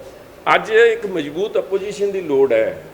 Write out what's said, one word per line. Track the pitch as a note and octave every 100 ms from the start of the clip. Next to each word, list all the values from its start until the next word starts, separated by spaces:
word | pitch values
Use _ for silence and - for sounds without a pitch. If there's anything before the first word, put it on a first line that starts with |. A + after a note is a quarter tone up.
| - - - - -
ਅੱਜ | E3 F3
ਇੱਕ | A3 A#3 A3+ G#3+
ਮਜ਼ਬੂਤ | F3+ D3 D3+ G#3 G3+
ਆਪੋਜੀਸ਼ਨ | - G3 G3+ F#3+ G3+
ਦੀ | F#3+
ਲੋੜ | E3+ C3+ C3+
ਹੈ | A2+ G#2+ D#2+ -